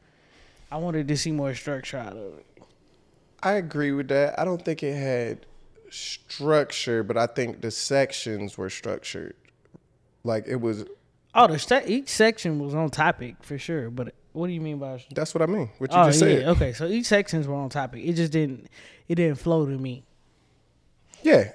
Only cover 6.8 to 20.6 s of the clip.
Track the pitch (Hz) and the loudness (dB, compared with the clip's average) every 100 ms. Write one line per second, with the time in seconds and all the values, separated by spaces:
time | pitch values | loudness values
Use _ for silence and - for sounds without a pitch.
6.8 | - 117 104 113 117 - 120 - 117 - | -2 0 0 2 0 0 -4 -4 -8 -6
7.8 | - 139 135 - - 107 101 - 95 - | 0 2 2 -2 -6 -6 -6 -8 -8 -8
8.8 | - 98 - 87 - - _ _ _ - | -6 -8 -8 -12 -12 -16 _ _ _ -20
9.8 | _ _ _ _ - 110 - 127 117 107 | _ _ _ _ -4 -2 -2 -4 -2 -4
10.8 | 104 - _ _ _ - 233 156 - 254 | -8 -18 _ _ _ 4 6 4 2 0
11.8 | - 233 277 - 220 220 170 151 143 147 | 2 -2 -2 2 4 2 -2 -4 -4 -2
12.8 | 160 - 156 - 123 - - 143 - 165 | -2 2 2 2 -4 -14 -12 -10 -6 -6
13.8 | 117 120 117 - _ 160 175 170 156 147 | -6 -8 -8 -12 _ -6 -4 -4 -4 -6
14.8 | 135 131 - - 156 160 160 196 123 - | -8 -10 -8 -4 -2 0 2 0 -2 -4
15.8 | 135 175 165 147 160 147 135 170 143 120 | 2 6 8 8 6 6 4 2 2 0
16.8 | 165 220 247 208 196 165 139 139 139 143 | -2 -2 4 2 2 -2 -2 -4 -4 -4
17.8 | 131 123 165 170 165 160 151 131 - - | -6 -6 -2 0 2 2 0 -4 -14 -20
18.8 | - - - 170 165 135 165 165 147 135 | -20 -14 -4 0 2 0 0 2 2 -2
19.8 | 131 127 - _ _ _ _ _ | -6 -10 -16 _ _ _ _ _